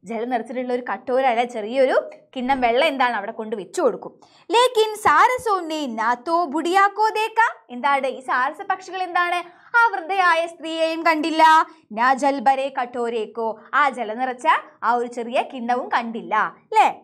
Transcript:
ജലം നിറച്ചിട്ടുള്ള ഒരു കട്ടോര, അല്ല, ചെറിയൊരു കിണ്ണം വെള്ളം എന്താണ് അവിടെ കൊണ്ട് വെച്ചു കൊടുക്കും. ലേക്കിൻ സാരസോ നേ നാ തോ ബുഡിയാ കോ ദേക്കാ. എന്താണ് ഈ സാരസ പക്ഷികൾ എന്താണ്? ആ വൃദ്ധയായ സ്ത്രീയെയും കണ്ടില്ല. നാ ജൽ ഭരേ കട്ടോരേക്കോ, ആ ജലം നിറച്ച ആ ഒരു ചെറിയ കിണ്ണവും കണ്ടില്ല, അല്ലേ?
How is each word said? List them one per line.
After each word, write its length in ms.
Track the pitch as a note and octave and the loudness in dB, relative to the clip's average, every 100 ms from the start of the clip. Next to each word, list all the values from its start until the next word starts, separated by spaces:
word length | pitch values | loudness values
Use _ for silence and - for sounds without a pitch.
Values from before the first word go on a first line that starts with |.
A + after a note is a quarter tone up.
ജലം 280 | F3+ A3+ A#3+ | -8 -8 -4
നിറച്ചിട്ടുള്ള 400 | B3 A3 B3+ B3 | -6 -6 -8 -4
ഒരു 140 | B3 B3 | -4 -4
കട്ടോര, 320 | G#3 B3+ B3+ C4+ | -8 -2 0 2
അല്ല, 200 | A3+ A#3+ | 0 -2
ചെറിയൊരു 520 | A3+ G#3 C4 C4 G#4 - - _ C4 | -4 -6 0 2 2 0 -16 _ -8
കിണ്ണം 240 | B3 C4+ | -2 0
വെള്ളം 260 | B3+ A#3 D#4+ | 2 2 2
എന്താണ് 280 | C4+ B3 A3+ | 2 0 0
അവിടെ 120 | G3 | -6
കൊണ്ട് 240 | - D#3+ A3 | -10 -8 -8
വെച്ചു 180 | F3+ - | -8 0
കൊടുക്കും. 340 | D4 F3+ E3+ _ _ _ _ F#4 | 0 0 -12 _ _ _ _ 2
ലേക്കിൻ 360 | B4 A#4+ G#4+ G#4+ - | 4 4 0 0 2
സാരസോ 500 | D4+ A4+ B4+ A#4+ G4 E4 | 4 4 2 0 -2 -2
നേ 100 | D#4 C#4+ A3+ | -6 -6 -2
നാ 80 | A3 B3 D4 | -2 -2 0
തോ 100 | E4+ E4+ D4+ | -2 0 -2
ബുഡിയാ 320 | E4 F#4+ G4+ G4 | 0 2 2 2
കോ 100 | A4 | 0
ദേക്കാ. 380 | G#4+ A4 A4 A4+ - _ | 0 -4 0 0 0 _
എന്താണ് 380 | B3 C#4+ C#4 C4 | -4 0 0 0
ഈ 140 | A#3 B3 | -6 -4
സാരസ 300 | C4+ C4 D4+ G4 | -2 -2 -6 -6
പക്ഷികൾ 300 | F#4+ F#4 F#4 F#4 | -6 -6 -8 -4
എന്താണ്? 320 | F4 F4 F4 F4 - - A#4+ | 0 0 -2 -6 -18 -2 2
ആ 40 | A#4 | 2
വൃദ്ധയായ 480 | F#4+ D#4+ G4 F4+ E4 E4+ | 0 -4 2 4 2 0
സ്ത്രീയെയും 480 | E4+ D#4+ D#4+ D#4+ E4 E4 | -8 -8 -2 -2 0 0
കണ്ടില്ല. 360 | D#4 D#4+ D#4 D#4+ D#4+ - - _ G#3 | 2 0 4 6 6 4 -6 _ 0
നാ 100 | B3 C4 | 2 2
ജൽ 160 | C#4 C#4 B3 | 0 2 2
ഭരേ 200 | C4+ C#4 C4+ | 2 -2 -4
കട്ടോരേക്കോ, 720 | B3 B3+ A#3 A#3 G#3+ A#3 A3+ G#3+ - B3+ | -6 -4 -4 -4 -6 -6 -6 -6 -4 0
ആ 40 | C#4+ B3 | 0 0
ജലം 220 | G#3+ A3+ | -8 -4
നിറച്ച 260 | C4 B3 D#4+ G4 - _ G#3+ | -6 -2 2 2 0 _ 0
ആ 40 | A#3+ | 0
ഒരു 80 | A#3+ B3 | -2 -8
ചെറിയ 240 | A#3 B3+ - | -4 -4 -4
കിണ്ണവും 360 | C4+ A#3 B3 F#4 C4+ | -8 -4 -4 -2 -4
കണ്ടില്ല, 380 | A#3 A3+ F3 G#3 F3+ - _ | -4 -8 -4 -2 -2 -4 _
അല്ലേ? 180 | G#4+ E4 - | 2 2 2